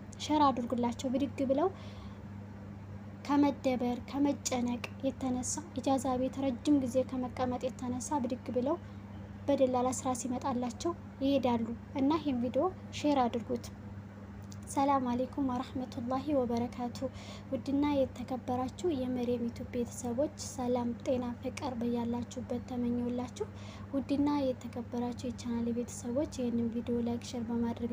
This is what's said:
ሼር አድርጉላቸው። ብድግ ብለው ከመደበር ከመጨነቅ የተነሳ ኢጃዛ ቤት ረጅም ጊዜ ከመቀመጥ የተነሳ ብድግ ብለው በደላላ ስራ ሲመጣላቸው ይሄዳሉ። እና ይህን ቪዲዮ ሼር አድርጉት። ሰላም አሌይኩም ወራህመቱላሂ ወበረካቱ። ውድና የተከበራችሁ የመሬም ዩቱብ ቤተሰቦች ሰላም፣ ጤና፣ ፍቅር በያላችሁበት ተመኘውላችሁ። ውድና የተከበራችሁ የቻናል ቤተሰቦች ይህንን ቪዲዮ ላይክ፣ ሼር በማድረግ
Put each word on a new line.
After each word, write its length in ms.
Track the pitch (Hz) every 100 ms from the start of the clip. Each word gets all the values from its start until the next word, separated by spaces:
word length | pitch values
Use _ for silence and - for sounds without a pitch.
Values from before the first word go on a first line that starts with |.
| - -
ሼር 220 | - 302
አድርጉላቸው። 680 | 277 254 240 247 240 233 269
ብድግ 300 | 247 277 - 262
ብለው 220 | 269 370 - - - - - - - - - - - - - - -
ከመደበር 720 | - 285 285 - 269 247 247 240
ከመጨነቅ 760 | - 277 285 277 - 254 240 240 - -
የተነሳ 540 | 269 254 262 254 247 - -
ኢጃዛ 320 | - 285 269 269 254
ቤት 180 | 262 269
ረጅም 380 | 269 240 294 285
ጊዜ 180 | 254 262 254
ከመቀመጥ 560 | 262 254 - 254 247
የተነሳ 560 | 254 - 247 254 - 294
ብድግ 280 | 240 247 -
ብለው 240 | 240 262 339 - - - - - -
በደላላ 460 | - 277 262 247 254
ስራ 180 | 254 262
ሲመጣላቸው 800 | 254 247 247 277 247 247 - 339 339 - -
ይሄዳሉ። 480 | 269 277 254 233 226 233 -
እና 180 | 294 269
ይህን 240 | 320 294 247
ቪዲዮ 260 | 247 254 370 - -
ሼር 260 | - 294 277
አድርጉት። 480 | 240 233 214 240 - - - - - - - - - - -
ሰላም 340 | 285 277 269
አሌይኩም 420 | 254 247 254 - 269
ወራህመቱላሂ 760 | 247 262 262 247 - 233 262 302
ወበረካቱ። 640 | 277 240 233 240 - 240 - 262 - - - -
ውድና 380 | 262 - 277 294
የተከበራችሁ 960 | 285 254 - 240 247 - 247 254 - 359
የመሬም 520 | 269 254 247 240 240
ዩቱብ 260 | 233 - 247
ቤተሰቦች 680 | 240 233 - 240 240 294 -
ሰላም፣ 440 | - - 247 247 240 233
ጤና፣ 260 | - 254 247 240
ፍቅር 360 | 254 - 285 240
በያላችሁበት 840 | 240 240 233 240 240 247 208 240 -
ተመኘውላችሁ። 800 | 247 240 240 240 247 247 - 427 - - - -
ውድና 380 | 277 240 277 285 294
የተከበራችሁ 840 | 262 247 240 247 233 240 240 240 247
የቻናል 420 | - 240 233 233
ቤተሰቦች 640 | 233 233 - 240 247 311
ይህንን 340 | - 240 233 233
ቪዲዮ 280 | 233 240 240
ላይክ፣ 240 | 233 240
ሼር 200 | - 247
በማድረግ 480 | 226 233 233 240 233